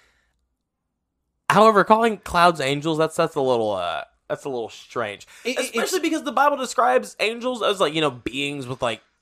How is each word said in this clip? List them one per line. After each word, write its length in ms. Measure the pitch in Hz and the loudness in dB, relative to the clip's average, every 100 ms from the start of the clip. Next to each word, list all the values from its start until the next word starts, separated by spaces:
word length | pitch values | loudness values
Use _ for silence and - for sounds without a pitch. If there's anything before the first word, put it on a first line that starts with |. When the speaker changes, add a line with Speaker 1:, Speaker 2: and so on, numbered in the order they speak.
| _ _ _ _ _ _ _ _ _ _ _ _ _ _ - | _ _ _ _ _ _ _ _ _ _ _ _ _ _ 2
Speaker 1:
However, 340 | 180 220 208 | 6 6 6
calling 340 | 175 220 233 202 | 4 4 2 -2
clouds 420 | - 175 175 160 | -4 2 4 4
angels, 360 | 131 143 151 156 | 0 -2 -2 0
that's, 180 | 156 - | 0 0
that's 200 | 160 156 | -2 0
a 60 | |
little, 300 | 131 120 110 | 0 0 0
uh, 300 | 95 87 78 - _ - | -2 -4 -6 -8 _ -10
that's 160 | 147 147 | -10 -8
a 40 | |
little 200 | 123 107 | -8 -8
strange. 580 | - - 131 107 98 - - | -12 -12 -8 -6 -8 -16 -12
Speaker 2:
It, 60 | 233 | -6
it, 140 | 254 254 | -4 -4
Speaker 1:
Especially 160 | 226 - 370 | -4 -2 -2
Speaker 2:
it's 20 | |
Speaker 1:
because 240 | 320 311 | -2 -2
the 80 | 247 | -2
Bible 260 | 240 285 277 | 0 2 2
describes 580 | 254 - 240 254 208 - | -2 0 2 2 -2 -4
angels 420 | 208 233 240 247 | -4 -2 -4 -2
as, 180 | 202 190 | 0 2
like, 140 | 175 | 0
you 80 | 156 | 2
know, 80 | 151 | 0
beings 560 | 123 113 127 143 143 123 | -2 -8 -6 -6 -6 -8
with, 160 | 131 | -4
like, 200 | 123 113 _ _ | -4 -4 _ _